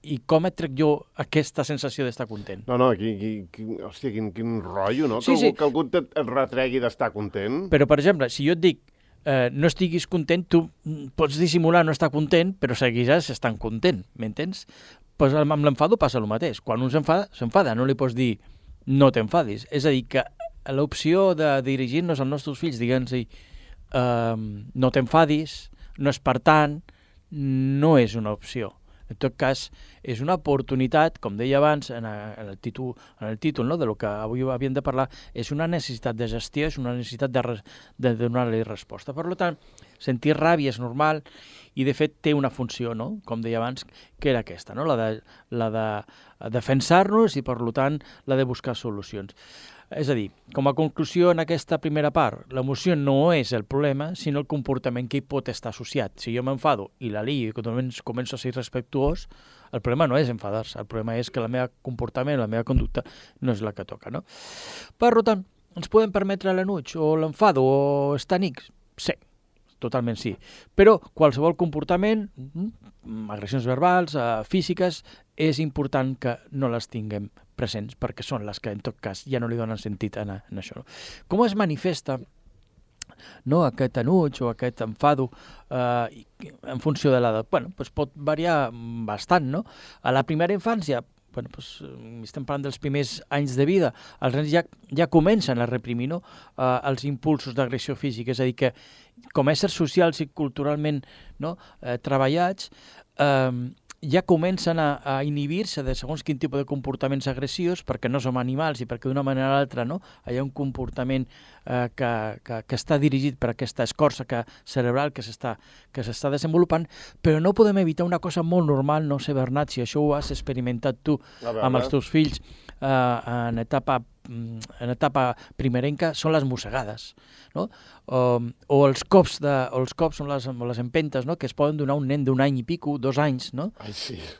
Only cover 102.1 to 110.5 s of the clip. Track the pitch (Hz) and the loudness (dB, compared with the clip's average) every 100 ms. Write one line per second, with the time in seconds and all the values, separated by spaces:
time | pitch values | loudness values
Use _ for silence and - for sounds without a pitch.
102.1 | 135 135 160 180 190 - - - - _ | 2 2 2 0 -2 -12 -18 -20 -20 _
103.1 | - 143 135 131 123 123 - _ - 147 | 0 2 4 2 -2 -8 -12 _ -12 0
104.1 | 165 185 165 180 185 170 165 147 143 143 | 0 4 2 2 0 0 2 0 0 -4
105.1 | 135 147 147 143 175 214 - 131 127 127 | -2 -2 -2 -2 -2 -4 -4 -4 -4 -4
106.1 | 156 - 135 151 139 139 143 135 127 135 | -6 -4 -2 -2 -2 -2 -4 -4 -2 -2
107.1 | 139 139 127 131 - 175 180 - 117 120 | -2 -2 -4 -6 -2 -2 -2 -4 -4 -2
108.1 | 135 127 127 123 135 160 127 123 117 131 | 0 0 -2 -2 -2 -2 -4 -6 -4 -2
109.1 | 139 135 131 135 139 139 123 120 180 - | -2 0 0 2 2 0 -2 -4 -6 -10
110.1 | - - 123 139 | -18 -6 -4 -4